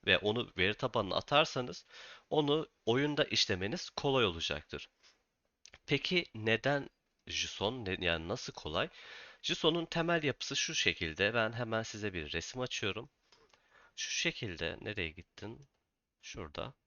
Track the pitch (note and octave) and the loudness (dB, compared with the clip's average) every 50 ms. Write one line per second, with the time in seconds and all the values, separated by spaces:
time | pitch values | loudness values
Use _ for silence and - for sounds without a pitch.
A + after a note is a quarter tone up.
0 | - G#2+ F#2+ F2 F#2 G#2 G#2+ A#2+ A#2+ - - - F2+ G2 G#2+ - - B2+ - A#2+ | 4 6 6 6 6 2 2 2 -2 -4 0 2 2 2 2 0 -2 0 0 0
1 | G#2 F#2+ F2 - A2 - D3 C#3+ D#3+ - - C3+ B2 B2 - - - _ - - | 0 2 0 -2 0 4 4 4 4 4 0 -4 -4 -4 -6 -12 -14 _ -18 -18
2 | - - - - _ _ - D3+ D3+ C#3+ D3 D#3 - - _ _ _ - A#2 C3 | -18 -16 -18 -20 _ _ 2 4 4 4 4 2 0 -4 _ _ _ 2 4 4
3 | C#3+ D3 D3 D3 D3 - G#2 - - - G#2 F2+ F#2 G#2 B2 F3+ - - - - | 4 2 4 2 2 2 4 2 2 2 2 0 0 -2 -2 -4 -6 -8 -8 -2
4 | - C#3+ C3+ C3 A#2 G2 E2+ E2 E2 - D2 D2+ - _ - D2 - - _ _ | 0 2 4 6 6 4 4 0 -2 -2 -2 -4 -6 _ -10 -10 -10 -12 _ _
5 | _ - _ _ _ _ _ _ _ _ _ _ _ - - - _ - D3 C#3 | _ -20 _ _ _ _ _ _ _ _ _ _ _ -20 -20 -20 _ -2 0 0
6 | - - F3+ F3 - - _ A2 G#2+ A2 A2+ A2+ - C3+ C#3+ C#3+ C#3 - - _ | 0 2 0 0 0 -2 _ -4 2 2 2 4 4 2 2 2 0 -4 -12 _
7 | _ _ _ _ _ - E2 E2 E2 E2 - - F#2+ G#2 B2+ C3 A#2 F#2+ F#2+ F#2 | _ _ _ _ _ -8 -4 -4 -4 -4 -2 0 0 0 0 0 -2 -2 -2 0
8 | F#2+ F2 E2+ E2 E2 E2+ G#2 C3 - - - - - D#2+ D2+ F2+ C3 F3+ - - | 2 2 2 0 0 -4 -4 -4 -4 -8 -10 -10 -8 -4 -2 -2 -2 -2 -6 -14
9 | - - - - - - - - - - E3+ - - E3 D#3+ E3+ E3+ - - E3+ | -18 -16 -16 -16 -16 -18 -20 -8 -4 -4 -2 2 2 2 2 2 -2 -2 -2 -2
10 | E3 E3+ F3 E3+ D#3 C#3+ B2 - - - - - - - D#3+ - - - E2+ - | 2 2 2 2 2 0 -2 -2 -6 -4 -2 -2 -2 0 0 2 2 2 2 2
11 | - D#2+ D#2 D#2+ F#2+ G2+ A2+ A#2+ A2 A2 A2+ A2+ B2 A2+ A2+ A2 A2 - - A2 | -2 -4 0 2 2 2 4 4 2 2 0 -4 -4 -2 -2 -2 -2 -4 -6 -4
12 | G2+ G#2 F#2 F2 D#2 D2 D2+ E2+ - - - C3 B2+ B2 - - - G2+ F#2+ G#2+ | -4 -4 -4 -4 -6 -4 -4 -4 -4 -4 -6 -6 -4 -4 -4 -2 -2 -2 -2 -4
13 | B2 C#3+ _ _ _ _ - _ - _ _ _ _ _ _ - - - _ - | -8 -12 _ _ _ _ -20 _ -20 _ _ _ _ _ _ -20 -20 -20 _ -8
14 | - - - - - F3 - - - G#2 F2 D#2 E2+ E2 E2+ - - - G#2 G2 | -6 -4 -2 0 0 0 -2 -2 -6 -6 -4 -2 -2 -4 -4 -4 -6 -6 -4 -2
15 | F2 D#2+ D#2 E2+ E2+ - _ - - G#2 A#2+ C#3 C#3+ _ _ _ _ _ _ _ | -4 -4 -4 -10 -18 -18 _ -12 -12 -12 -12 -12 -16 _ _ _ _ _ _ _
16 | _ _ _ _ - - - A2 F#2 D2+ D2 - - A2+ C#3 _ _ | _ _ _ _ -18 -14 -10 -10 -10 -8 -6 -8 -8 -8 -10 _ _